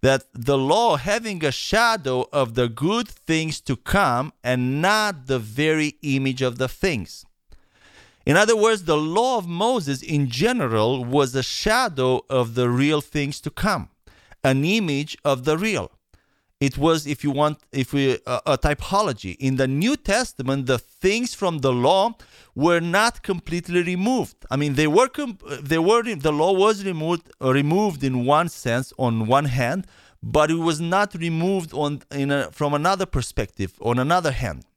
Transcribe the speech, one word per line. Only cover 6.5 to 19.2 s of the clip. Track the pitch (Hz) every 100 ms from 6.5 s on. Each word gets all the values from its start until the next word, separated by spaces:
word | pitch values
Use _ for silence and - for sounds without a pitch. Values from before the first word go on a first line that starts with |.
| 117
the | 127
things. | - 196 131 90 - - _ _ - _ _ - - - _ -
In | 180
other | 214 226
words, | 214 220
the | 165 151
law | 156 180 254 240
of | 175
Moses | 170 220 254 143 135
in | - 151 139
general | 120 214 247 139 113 110 131
was | 120 139 135
a | 131
shadow | 127 - - 226 247 139 127 127 -
of | 135 117 117
the | 123
real | 123 143 151
things | - 151 143 -
to | -
come, | - 202 175 - _ _ _ _ -
an | 135 131
image | 151 220 185 139 147 -
of | 147 135
the | 127 156
real. | 214 180 90 _ _ _ _ _ _ _
It | 139 135
was, | 151 160 147
if | 147
you | 143
want, | 135 151 151 _
if | 135 127
we, | 143 139 123 -
uh, | 123
a | - 135
typology. | 151 147 - 196 208 117